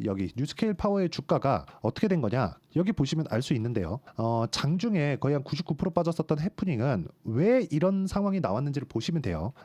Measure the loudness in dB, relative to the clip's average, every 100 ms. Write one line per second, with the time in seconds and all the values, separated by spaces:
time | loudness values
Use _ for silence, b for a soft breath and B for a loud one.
0 | -4 -2 -2 -4 -6 -2 -2 0 0 2
1 | 0 -2 0 2 2 0 B B -4 2
2 | 2 2 2 2 0 -4 _ 0 0 0
3 | 0 0 0 -2 0 0 0 -2 -2 -4
4 | B -4 0 0 0 0 0 0 0 0
5 | 0 0 0 0 -2 -4 -4 -2 0 2
6 | 2 0 0 0 -2 -2 -2 0 2 0
7 | -4 -8 -4 2 4 4 2 2 2 2
8 | 0 0 0 0 0 0 -2 -4 -4 -4
9 | -2 -2 -2 -2 -4 B